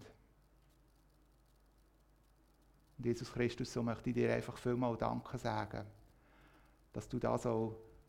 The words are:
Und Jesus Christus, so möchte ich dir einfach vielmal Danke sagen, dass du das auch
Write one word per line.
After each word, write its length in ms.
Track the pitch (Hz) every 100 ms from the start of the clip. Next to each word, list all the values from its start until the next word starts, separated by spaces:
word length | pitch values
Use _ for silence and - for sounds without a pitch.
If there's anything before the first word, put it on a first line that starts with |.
| - - - _ - - - - _ - - _ _ _ _ - _ _ _ _ _ - _ _ _ _ _ - - -
Und 80 | 123
Jesus 260 | 117 123
Christus, 400 | - 120 - 117
so 100 | 123
möchte 280 | 117 113 -
ich 40 |
dir 200 | 120 117
einfach 240 | 117 120 117
vielmal 380 | 127 123 123 117
Danke 420 | 113 120 - 123
sagen, 480 | 117 107 104 107 101 - - - - - - - - - _
dass 160 | - -
du 100 | 127
das 280 | 117 120 120
auch 300 | 113 113 113 - -